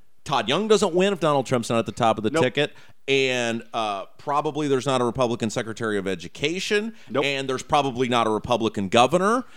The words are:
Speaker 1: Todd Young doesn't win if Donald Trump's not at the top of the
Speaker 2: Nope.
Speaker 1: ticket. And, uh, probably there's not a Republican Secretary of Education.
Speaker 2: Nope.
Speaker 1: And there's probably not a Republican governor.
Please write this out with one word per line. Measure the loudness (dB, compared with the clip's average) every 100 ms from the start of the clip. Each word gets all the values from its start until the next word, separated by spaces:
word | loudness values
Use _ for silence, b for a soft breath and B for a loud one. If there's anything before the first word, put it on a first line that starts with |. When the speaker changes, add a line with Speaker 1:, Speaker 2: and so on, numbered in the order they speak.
| -20 -16
Speaker 1:
Todd | -4 -2 0
Young | 0 2
doesn't | 2 2
win | 2 2
if | 2
Donald | 2 2 2
Trump's | -2 0
not | -2
at | -2
the |
top | 0 2 2
of |
the | 0
Speaker 2:
Nope. | 2
Speaker 1:
ticket. | 0 0 -2 b b b -2
And, | 0 2 0 -2 -4 -6
uh, | -4 -4 -4 -8 -12
probably | -4 -2 -2 -2 0
there's | 0 2
not | 0
a |
Republican | 0 0 0 0 -2
Secretary | -4 -6 -6 -2 -2
of | -2
Education. | -4 -8 -4 -4 -2 -2 -2 -2 -10 B
Speaker 2:
Nope. | -2 -2
Speaker 1:
And | -2 -4
there's | -6
probably | 0 2 2 0 0
not | 2 2
a |
Republican | 0 0 0 0 -2 2
governor. | 4 6 4 2 0 -4